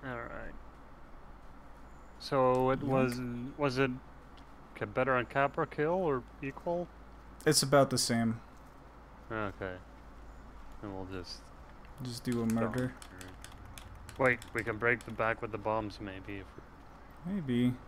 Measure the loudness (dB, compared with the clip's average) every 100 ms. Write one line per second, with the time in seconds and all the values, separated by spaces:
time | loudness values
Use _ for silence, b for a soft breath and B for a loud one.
0 | -4 -6 -6 -6 -8 -10 -14 -16 -18 -16
1 | -16 -14 -14 -16 -14 -16 -16 -16 -14 -16
2 | -16 -12 0 6 8 8 6 4 4 4
3 | 4 2 -2 -4 -6 0 2 4 2 2
4 | -8 -18 -16 -16 -18 -18 -16 -6 -2 2
5 | 4 4 4 2 2 2 -2 0 2 2
6 | 2 2 -2 -8 -8 -6 -2 -2 -4 -10
7 | -16 -16 -16 2 6 6 8 8 8 6
8 | 4 4 4 2 -6 -16 -18 -18 -18 -18
9 | -18 -18 -6 -2 -2 -2 -6 -6 -12 -16
10 | -16 -14 -14 -14 -14 -14 -14 -10 -8 -6
11 | -6 -6 -8 -12 -14 -16 -18 -16 -16 -10
12 | -8 -4 -2 2 4 4 4 2 -2 -4
13 | -14 -14 -14 -12 -14 -14 -12 -14 -14 -14
14 | -14 2 4 4 -2 -4 -2 2 2 2
15 | -2 0 0 2 -4 -2 0 0 0 -6
16 | -8 -8 -8 -10 -10 -16 -18 -18 -18 -18
17 | -18 -10 -4 -2 2 4 4 2